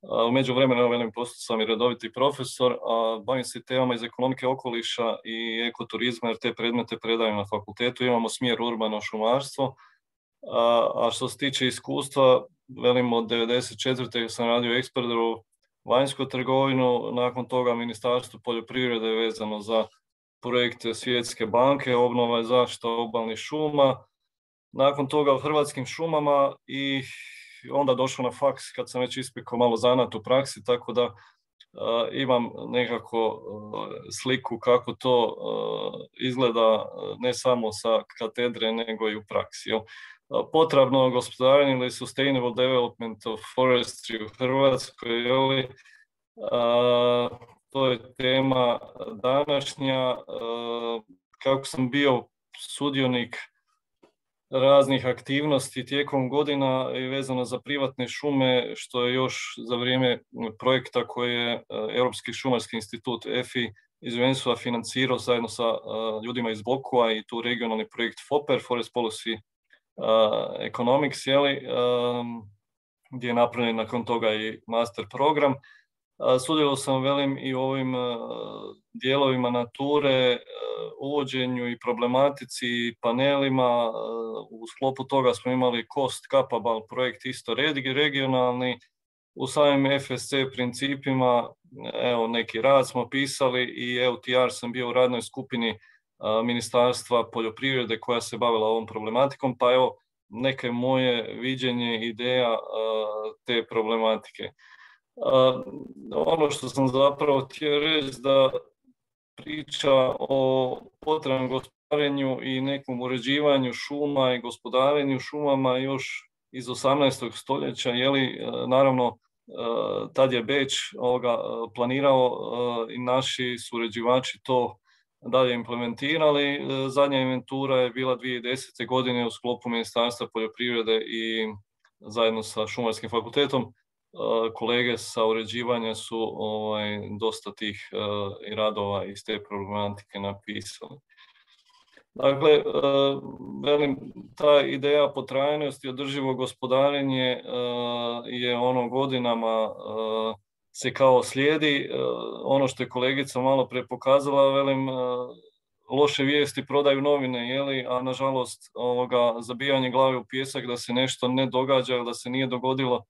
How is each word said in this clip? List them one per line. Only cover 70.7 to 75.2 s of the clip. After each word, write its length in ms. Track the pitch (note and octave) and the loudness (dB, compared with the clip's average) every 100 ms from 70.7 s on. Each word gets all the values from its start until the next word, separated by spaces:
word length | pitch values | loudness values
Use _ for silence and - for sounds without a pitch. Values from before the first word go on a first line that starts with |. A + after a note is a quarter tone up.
| G#2+ A#2+ C3+ C#3+ - - | -2 2 2 2 -4 2
je 120 | C#3 | 2
li, 120 | C#3+ | 4
em, 920 | C3+ B2+ B2 B2 B2 A#2+ A#2+ A#2+ A#2 G#2 _ _ _ _ _ _ | 0 -4 0 2 2 0 -2 -6 -10 -14 _ _ _ _ _ _
gdje 160 | C3 B2 | -8 -2
je 60 | |
napravljen 420 | A#2+ A#2+ A#2 A#2+ A2+ | 2 2 2 -2 -2
nakon 300 | G#2+ A#2+ A2+ | -2 -4 -2
toga 280 | A#2 A2 | 0 2
i 260 | G#2+ A2 - - | 0 -4 -8 -4
master 380 | A#2 A#2 - G#2 | -2 -2 -4 -12
program. 420 | B2+ | 0